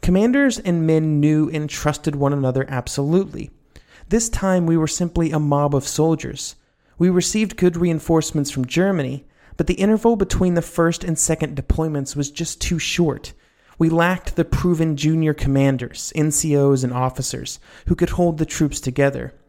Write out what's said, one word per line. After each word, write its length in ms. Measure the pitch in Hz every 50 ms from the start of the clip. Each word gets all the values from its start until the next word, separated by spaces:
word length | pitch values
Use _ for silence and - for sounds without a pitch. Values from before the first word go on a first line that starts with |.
Commanders 580 | - - 180 185 208 240 254 285 285 269 226 -
and 280 | - 185 175 170 160
men 320 | 160 160 160 156 156 151 147
knew 300 | 147 151 156 151 156 -
and 200 | 160 156 151 147
trusted 460 | - - - 147 151 - - 160 147
one 160 | 143 143 139
another 340 | 143 143 135 127 127 131 135 -
absolutely. 800 | 139 127 123 - - - 139 143 165 185 196 - 143 - - - - _ _ _ _ - _ _ _ - - -
This 200 | - 233 226 233
time 380 | - - - 190 185 180 170
we 100 | 165 165
were 100 | 165 156
simply 440 | 151 - - 180 170 - 170 170 156
a 80 | 143 151
mob 340 | 151 143 143 143 147 143 147
of 140 | 139 131
soldiers. 680 | - - - 151 165 165 156 - 127 139 135 - - - _ _ _ _ _ _ _ _ -
We 100 | 170 185
received 480 | 180 180 175 - - 214 214 190 -
good 180 | - 180 180 165
reinforcements 760 | 170 175 170 165 156 - - 165 160 151 - - 156 143 -
from 140 | - 135 127
Germany, 600 | 120 - 165 185 196 196 170 139 123 131 143 - - _ _ _ _ -
but 80 | - 165
the 80 | - 180
interval 400 | - 190 214 220 214 - 233 233
between 380 | 208 202 - - - 185 180 175
the 80 | 170
first 420 | 165 - - - 170 165 170 - -
and 140 | 175 160
second 380 | - - - 160 156 160 143 151
deployments 580 | 135 131 _ - - 160 160 151 143 135 - -
was 140 | 143 143 143
just 320 | - - 170 - - _
too 160 | - - 180
short. 560 | 160 - - - - 175 156 123 - - - - _ _ _ _ _ _ _ - -
We 100 | 165 160
lacked 460 | 160 165 170 175 185 180 - - -
the 100 | - 165
proven 500 | - - - - 180 175 156 165 160 151
junior 380 | 139 147 151 160 160 160 156 147
commanders, 800 | - - 139 135 139 139 139 135 123 123 120 - - - - -
N 160 | 160 151 156
C 240 | 147 - - 156 147
Os, 280 | 143 139 139 139 131 131
and 100 | 123 123
officers 680 | 123 127 127 127 - 131 - - - - - - - - - - - -
who 80 | - 175
could 160 | - 175 170
hold 260 | - - 180 175 160
the 80 | 151 160
troops 340 | - - - 160 143 143 -
together. 540 | - 135 127 - 139 139 135 131 120 120 - - _